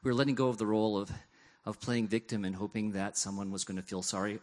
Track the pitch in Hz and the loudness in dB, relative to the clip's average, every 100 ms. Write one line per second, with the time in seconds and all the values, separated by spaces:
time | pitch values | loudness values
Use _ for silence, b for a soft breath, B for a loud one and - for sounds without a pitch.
0 | 131 123 139 127 131 110 107 107 110 101 | 0 2 4 4 2 2 2 4 4 2
1 | 101 - B B B B - 107 - 120 | -2 -8 B B B B -10 -8 0 0
2 | 110 113 - 110 95 95 104 110 107 98 | 2 0 0 -4 -2 -2 -4 -2 -2 -2
3 | 98 - 98 101 98 98 - 95 92 95 | -2 -2 -4 -4 -4 -4 -4 -6 -4 -4
4 | 90 98 101 107 | -2 -2 -2 -4